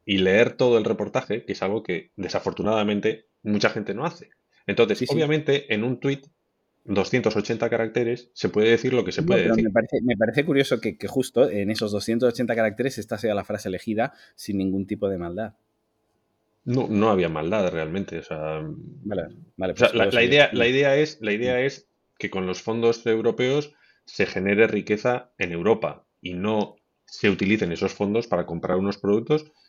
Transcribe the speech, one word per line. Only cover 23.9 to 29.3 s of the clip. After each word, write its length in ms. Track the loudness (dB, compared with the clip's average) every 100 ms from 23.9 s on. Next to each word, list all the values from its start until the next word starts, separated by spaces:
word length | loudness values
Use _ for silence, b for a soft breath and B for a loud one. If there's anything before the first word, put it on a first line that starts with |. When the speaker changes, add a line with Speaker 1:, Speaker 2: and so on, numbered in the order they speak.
| b
Speaker 1:
se 220 | -10 -4 -2
genere 400 | 0 2 4 4
riqueza 680 | 2 0 0 0 -2 -6 -8
en 140 | -6
Europa 540 | 0 2 2 0 -6 _ _
y 140 | -12
no 420 | -6 -2 -2 -2 -8 _ _ _
se 240 | -2 0
utilicen 420 | 2 2 2 0
esos 220 | -2 -4
fondos 320 | -2 -2 0 0
para 180 | -2
comprar 320 | -2 -6 -2 -2
unos 220 | -2 -2
productos 460 | 0 0 2